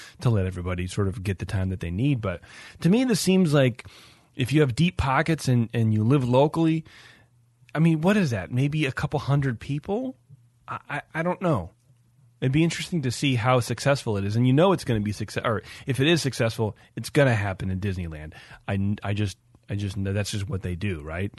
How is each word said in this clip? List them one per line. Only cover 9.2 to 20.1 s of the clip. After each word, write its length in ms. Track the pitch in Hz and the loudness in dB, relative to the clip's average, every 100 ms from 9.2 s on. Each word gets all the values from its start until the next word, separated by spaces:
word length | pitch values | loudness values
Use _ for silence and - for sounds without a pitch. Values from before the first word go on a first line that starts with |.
hundred 400 | 117 143 135 113 | 0 0 0 -4
people? 560 | - 143 - 202 262 262 _ - _ _ - | -6 -6 -4 -4 -4 -10 _ -20 _ _ -14
I, 120 | 120 - | -14 -10
I, 140 | 143 - | -10 -8
I 80 | 156 | -4
don't 200 | 165 180 | -4 -2
know. 280 | 185 131 82 - _ _ _ _ _ _ | 0 0 -2 -14 _ _ _ _ _ _
It'd 120 | 131 | 0
be 120 | 139 | 4
interesting 380 | 165 - - 180 | 2 0 -4 -4
to 80 | 131 | -2
see 240 | - 147 | -2 0
how 260 | 127 117 127 | 2 4 2
successful 580 | 113 117 139 139 - 104 | 2 -2 0 0 0 -2
it 60 | |
is. 120 | 98 110 | 0 2
And 100 | 127 | 4
you 60 | |
know 200 | 135 185 | 6 4
it's 120 | 175 | 4
gonna 160 | - 113 | 0 -2
be 120 | 104 | -2
success-, 320 | 98 107 - | -4 -6 -4
or 180 | - 104 - - - | -2 -4 -6 -12 -6
if 140 | 123 | 0
it 60 | 143 | 2
is 140 | 170 | 2
successful, 560 | 139 - 117 110 107 - _ | 0 0 -2 0 -4 -4 _
it's 140 | - 110 | -12 -2
gonna 260 | - 139 | 2 4
happen 360 | 113 101 92 95 | 4 0 -4 -4
in 100 | 92 | -2
Disneyland. 540 | 101 92 87 78 78 - - - - | -2 -4 -6 -10 -14 -16 -20 -16 -6
I, 280 | 101 196 104 | -2 0 -2
I 120 | 98 | -4
just, 240 | 101 104 - _ _ - | -2 -2 -4 _ _ -8
I 40 | |
just 220 | 101 101 101 | -6 -4 -4
know 160 | 98 | -4